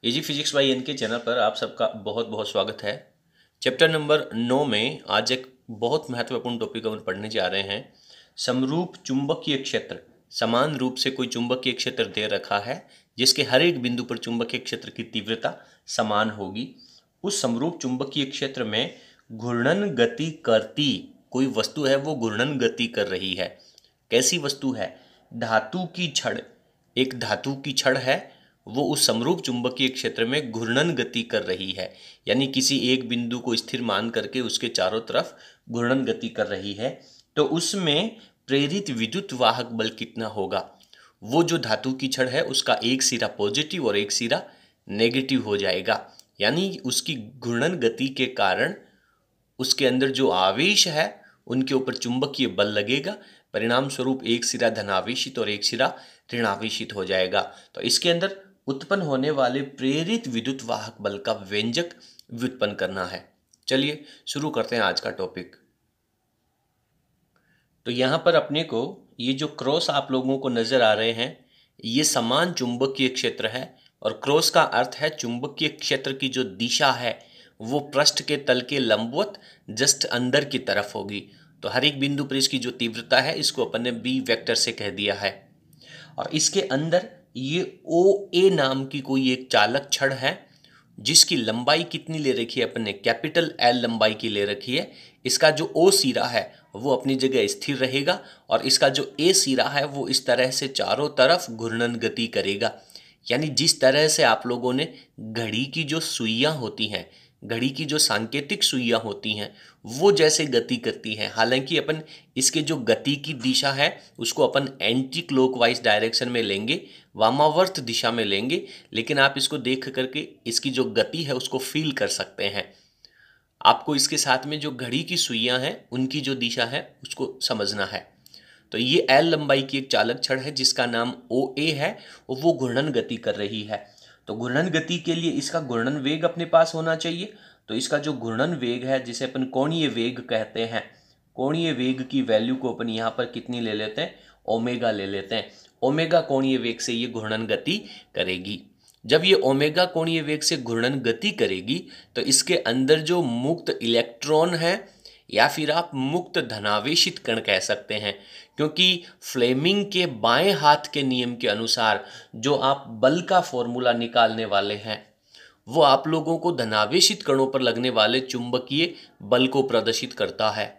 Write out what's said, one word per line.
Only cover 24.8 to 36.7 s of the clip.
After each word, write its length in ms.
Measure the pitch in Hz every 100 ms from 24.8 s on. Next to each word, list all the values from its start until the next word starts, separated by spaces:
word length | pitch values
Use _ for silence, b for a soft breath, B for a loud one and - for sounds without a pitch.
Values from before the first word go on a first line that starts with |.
| 92 B B B B
धातु 540 | 117 117 113 - 185 180
की 220 | - 175
छड़, 300 | - - 98 - _ _ _ _ -
एक 220 | 131 131
धातु 340 | 113 104 139 135
की 160 | 143
छड़ 220 | 131 135 135
है, 200 | 127 151 - B B B -
वो 160 | 117
उस 220 | 143 151 -
समरूप 340 | 113 123 175
चुंबकीय 480 | 151 123 120 - 131
क्षेत्र 360 | 127 113 -
में 260 | 117 143 135
घूर्णन 400 | 113 113 123 165
गति 280 | 135 117 120
कर 200 | 113 110
रही 280 | 92 90 95
है, 220 | 92 90 B B B -
यानी 180 | 127 135
किसी 300 | 135 131 139 123
एक 200 | 131 123
बिंदु 300 | 120 120 120
को 160 | 120 113
स्थिर 260 | - -
मान 280 | 120 98 113
करके 300 | 113 104 131
उसके 280 | 120 - 117
चारों 320 | - 92 110
तरफ 360 | - - - - B B -
घूर्णन 340 | 117 120 135
गति 240 | 117 110 113
कर 180 | - 104
रही 260 | 98 101